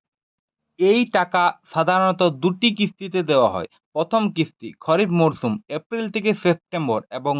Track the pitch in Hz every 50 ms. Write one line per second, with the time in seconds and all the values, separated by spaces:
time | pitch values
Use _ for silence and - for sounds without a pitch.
0 | _ _ _ _ _ _ _ _ _ _ _ _ _ _ _ - 180 190 214 240
1 | 240 233 - 196 180 185 - 180 175 175 - - _ - - 160 165 175 185 190
2 | 190 190 180 185 185 175 143 127 139 185 180 185 240 233 208 - 208 - - -
3 | 196 190 165 185 170 151 147 131 120 101 92 92 82 - _ _ _ _ - 151
4 | 165 165 226 226 214 196 160 160 151 - _ _ 117 107 - - - - 160 185
5 | 214 180 175 170 160 156 127 - - 117 107 107 - - 143 156 - - 226 226
6 | 226 208 - 220 196 214 208 208 - 180 165 - _ _ - 170 156 127 110 107
7 | - - 113 127 127 143 143